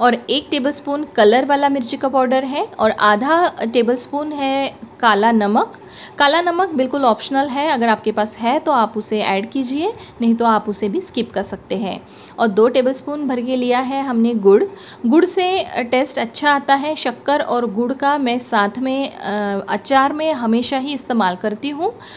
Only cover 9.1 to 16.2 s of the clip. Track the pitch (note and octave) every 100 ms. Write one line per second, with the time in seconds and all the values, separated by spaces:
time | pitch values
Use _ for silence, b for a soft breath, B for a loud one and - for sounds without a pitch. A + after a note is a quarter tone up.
9.1 | G#3+ - G3 A3+ C4+ A#3+ C#4 F4+ A#4 B
10.1 | - A#3 A#3 A#3 A3 G#3+ G3+ G#3 A#3 F#4
11.1 | - A#3 G3 G3 - - F#3+ F#3+ - -
12.1 | B B - A3+ G3 A3+ A#3+ B3+ C4 -
13.1 | D4 C#4+ B3+ A#3+ B3+ B3 B3 C4 C4+ C#4
14.1 | A#3 A#3 A#3 G3 G3+ G4 B B B A#3+
15.1 | D4+ F4 F#4+ F4+ F#4+ - - A#3+ B3+ C#4+
16.1 | -